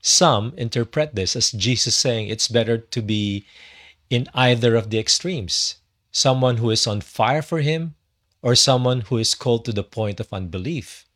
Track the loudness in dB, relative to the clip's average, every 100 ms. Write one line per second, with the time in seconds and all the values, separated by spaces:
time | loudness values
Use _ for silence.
0 | 2 4 4 2 -2 -6 -6 -4 -4 -2
1 | -4 -2 -2 0 -2 -2 -2 0 0 0
2 | 0 -2 -4 -4 0 2 2 0 -2 -6
3 | -2 0 0 -2 -8 -20 -20 -20 -20 _
4 | _ -2 -2 2 4 4 4 2 2 -2
5 | 0 -2 -2 -6 -4 -2 -4 -6 _ _
6 | _ 0 2 4 2 2 0 0 0 -4
7 | -8 -2 0 0 -2 -2 -2 -2 -6 -12
8 | _ _ _ _ 2 4 4 4 2 0
9 | -2 -2 0 -2 0 0 0 -6 -6 -4
10 | -4 -4 -8 -8 -8 -6 -6 -8 -10 -18
11 | _